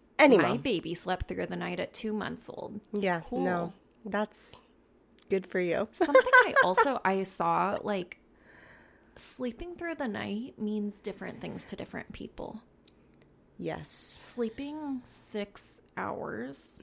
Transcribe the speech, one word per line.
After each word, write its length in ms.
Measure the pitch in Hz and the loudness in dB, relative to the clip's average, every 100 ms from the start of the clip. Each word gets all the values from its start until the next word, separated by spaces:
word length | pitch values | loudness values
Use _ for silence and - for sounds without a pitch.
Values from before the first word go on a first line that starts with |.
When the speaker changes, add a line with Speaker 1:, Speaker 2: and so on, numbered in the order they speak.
| _ - | _ 6
Speaker 1:
Any 180 | 294 214 | 10 10
Speaker 2:
"My 120 | 123 | 8
Speaker 1:
mom. 80 | 139 | 2
Speaker 2:
baby 340 | 190 180 160 | 0 -2 -2
slept 340 | 165 185 180 - | -4 -2 -4 -4
through 200 | 175 175 | -6 -6
the 80 | 175 | -6
night 240 | 175 180 | -6 -4
at 120 | - | -6
two 220 | - 214 | -6 -6
months 340 | 214 - 240 - | -4 -4 -8 -12
old." 320 | - - 214 - | -12 -10 -12 -6
Speaker 1:
Yeah, 280 | 208 196 170 | -2 0 0
Speaker 2:
Cool. 200 | - 214 | -2 -2
Speaker 1:
no. 300 | 180 175 170 - _ _ 214 | 0 0 -2 -8 _ _ -4
That's 540 | 202 214 - - - - _ _ _ _ - - | -2 -2 -4 -6 -8 -14 _ _ _ _ -20 -2
good 180 | 190 185 | -2 0
for 120 | 185 | 0
you. 280 | 180 160 220 | 0 0 0
<laughs> 20 | |
Speaker 2:
Something 300 | - 320 508 494 508 440 | 0 6 8 10 8 8
I 80 | - | 6
also, 380 | 427 185 453 262 | 6 6 4 4
I 200 | 185 196 | 2 2
saw, 560 | 190 - 170 170 185 - | 0 0 2 4 2 0
like, 380 | - 202 175 - _ _ - - - - - - - - | -2 -4 -6 -12 _ _ -20 -20 -20 -20 -20 -20 -20 -12
sleeping 600 | - - 254 226 349 349 | -10 -6 -6 -6 -10 -8
through 200 | 339 311 | -6 -4
the 120 | 254 | -4
night 520 | 202 208 202 254 - | -4 -4 -4 -6 -6
means 420 | 214 214 208 202 | -4 -2 -4 -6
different 400 | 202 - 175 - | -10 -10 -12 -10
things 240 | - 180 - | -10 -10 -10
to 100 | 196 | -10
different 360 | - - - | -10 -10 -12
people. 480 | - - - - 220 - _ _ _ _ _ - _ _ - | -12 -12 -10 -12 -12 -18 _ _ _ _ _ -20 _ _ -10
Speaker 1:
Yes. 320 | 170 156 156 | -8 -6 -6
Speaker 2:
Sleeping 1120 | - - - - - 226 226 285 302 294 262 | -4 -4 -4 -8 -4 -4 -6 -10 -8 -6 -8
six 760 | - - - 214 202 - - - _ - | -10 -16 -10 -8 -8 -10 -18 -20 _ -8
hours 840 | 196 202 - 214 254 277 - - | -6 -6 -6 -8 -8 -10 -14 -14